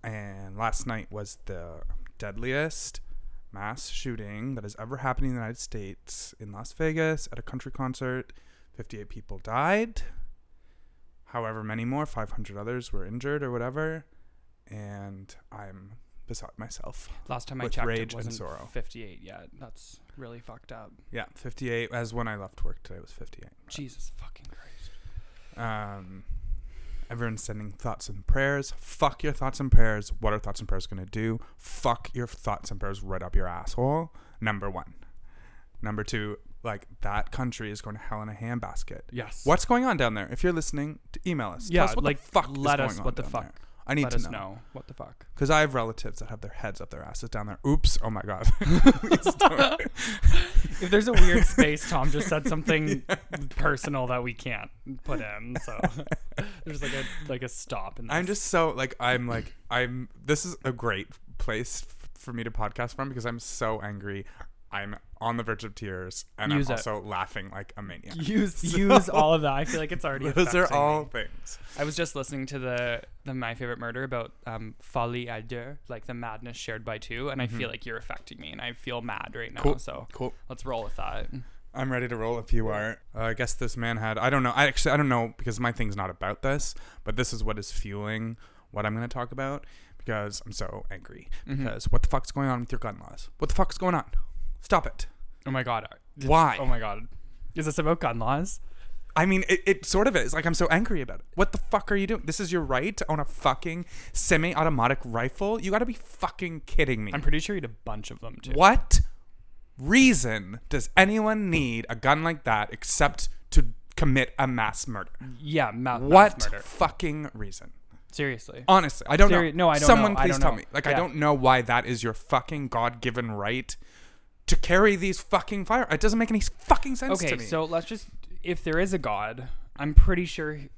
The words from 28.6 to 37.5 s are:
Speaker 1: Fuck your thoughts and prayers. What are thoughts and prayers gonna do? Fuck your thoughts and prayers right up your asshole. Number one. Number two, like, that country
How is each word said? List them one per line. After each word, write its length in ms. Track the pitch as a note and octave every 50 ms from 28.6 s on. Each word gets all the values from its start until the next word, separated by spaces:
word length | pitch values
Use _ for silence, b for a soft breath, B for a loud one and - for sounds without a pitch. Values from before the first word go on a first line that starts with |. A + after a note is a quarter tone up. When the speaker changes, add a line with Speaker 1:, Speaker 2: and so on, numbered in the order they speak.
| C#3 - -
Speaker 1:
Fuck 440 | - - - - - - D3 - - -
your 100 | D3+ C#3+
thoughts 260 | - C#3 C3+ C3 -
and 120 | C#3 C3
prayers. 400 | - - A2+ A2 G#2+ G#2 G#2 - - -
What 140 | G#2+ G#2+ G#2
are 60 | G#2+
thoughts 200 | - G#2 - -
and 80 | G#2+ F2+
prayers 180 | G2 F#2+ -
gonna 180 | - G#2 F#2+ F#2
do? 340 | F#2 - A2 A2 A2+ A2+ A2+ B B B
Fuck 520 | B - - - - - C3 A#2 - - - -
your 140 | B2+ B2
thoughts 440 | A#2 - - - A2 G2+ - - -
and 80 | G#2+ F#2+
prayers 240 | - G2+ G2 G2 G2+
right 180 | F#2+ F#2+ F#2
up 140 | F2 F2+ -
your 120 | G#2 F#2
asshole. 640 | F2+ F2 E2+ - - - - B2 C3+ D3 D#3+ E3 D#3+ b b b b b b
Number 300 | A2+ A2 G#2 G2+ G2+ G2+
one. 240 | F#2 F2+ - - - - - - - - b b b b b b b b b b b -
Number 220 | - A2 G#2 G#2+ G#2+
two, 320 | - - A2+ G#2+ G#2 G2+ - - - - - -
like, 240 | A#2 G#2 G2 - - - -
that 300 | - G2+ G2+ G#2+ G#2 -
country 380 | - - B2+ B2